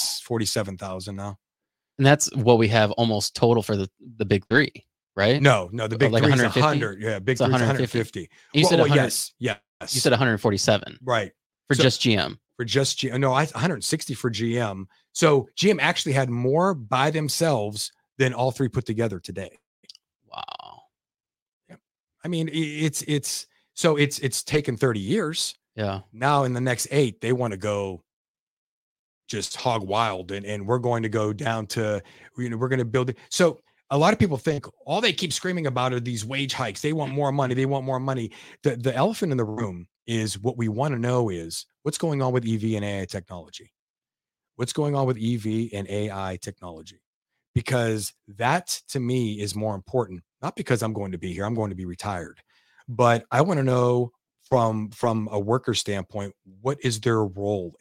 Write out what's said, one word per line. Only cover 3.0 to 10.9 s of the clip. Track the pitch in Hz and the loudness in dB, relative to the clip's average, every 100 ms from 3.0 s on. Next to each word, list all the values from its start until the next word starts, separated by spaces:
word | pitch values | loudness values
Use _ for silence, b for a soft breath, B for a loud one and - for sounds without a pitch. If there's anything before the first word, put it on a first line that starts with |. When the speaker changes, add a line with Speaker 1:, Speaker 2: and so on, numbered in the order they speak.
| 113 104 - | 2 2 -2
Speaker 2:
total | - 117 117 | 2 4 4
for | 101 | 2
the, | 101 95 _ 123 113 | -2 -2 _ -20 -8
the | |
big | 101 101 - | 0 0 2
three, | 135 143 - _ _ _ | 2 2 -4 _ _ _
right? | 98 104 143 | 0 2 6
Speaker 1:
No, | 139 110 90 | 6 6 2
no, | 117 110 | -6 -4
the | |
Speaker 2:
Uh, | 110 | 2
Speaker 1:
big | 135 | 2
Speaker 2:
like | 113 | 4
Speaker 1:
three's | 143 | 4
Speaker 2:
a | 131 | 4
hundred | 113 | 4
fifty? | 123 | 4
Speaker 1:
a | |
hundred. | 151 143 113 101 | 2 2 -2 -4
Yeah, | 110 101 | -4 -2
big | 101 | -2
Speaker 2:
It's | 127 | 0
Speaker 1:
three's | 117 | 2
Speaker 2:
a | 123 | 4
hundred | |
fifty. | |
Speaker 1:
a | 120 135 | 2 0
hundred | 127 | 0
fifty. | 117 110 101 82 b b | -2 -4 -8 -14 b b
Speaker 2:
You | 147 | 4
Speaker 1:
Well, | 180 | 6
Speaker 2:
said | 170 | 6
Speaker 1:
well, | |
Speaker 2:
a | 147 | 6
hundred. | 143 | 4
Speaker 1:
yes, | 127 - - _ | 4 -2 -6 _
yes. | 120 104 _ _ - | -6 -6 _ _ -4
Speaker 2:
You | 127 | 0
said | 139 | 2
a | 117 | 4
hundred | 131 107 | 4 2
forty-seven | 117 98 - 104 - | 2 2 2 2 0